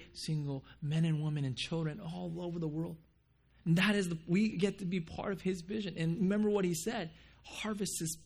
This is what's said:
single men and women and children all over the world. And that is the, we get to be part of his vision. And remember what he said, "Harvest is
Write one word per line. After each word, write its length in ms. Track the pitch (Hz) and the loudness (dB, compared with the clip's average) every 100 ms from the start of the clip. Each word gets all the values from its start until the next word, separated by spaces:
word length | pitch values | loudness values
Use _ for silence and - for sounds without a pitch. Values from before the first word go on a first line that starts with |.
| - | -6
single 520 | - - 156 143 139 - - | -10 -2 -2 -2 -4 -8 -6
men 220 | 147 156 | 0 2
and 200 | 165 151 | 4 2
women 200 | 151 151 | 0 0
and 120 | 135 123 | 0 -2
children 440 | - 165 160 151 | -2 0 -2 -4
all 320 | 160 180 180 170 | -8 -6 -6 -4
over 180 | 175 170 | -4 -2
the 100 | 160 | -2
world. 280 | 151 165 165 - _ _ _ _ _ | -2 -4 -6 -16 _ _ _ _ _
And 120 | 170 165 | 4 6
that 160 | 196 | 6
is 160 | 208 185 | 4 2
the, 80 | 165 - | -2 2
we 300 | 180 220 196 | 4 4 2
get 220 | 196 196 | 0 0
to 40 | |
be 160 | 185 185 | -2 -2
part 320 | 160 - - | -4 -6 -4
of 80 | 196 | -2
his 220 | 185 185 | -2 -4
vision. 320 | 165 214 202 - | -4 -4 -4 -2
And 220 | 165 170 | 0 2
remember 320 | 185 208 214 | 4 4 4
what 140 | 208 | 4
he 100 | 185 | 2
said, 360 | 165 220 240 170 - - - | 0 -2 -4 -4 -8 -20 -20
"Harvest 600 | - - 214 208 190 - | -16 -8 -6 -4 -4 -4
is 160 | 165 - | -4 -6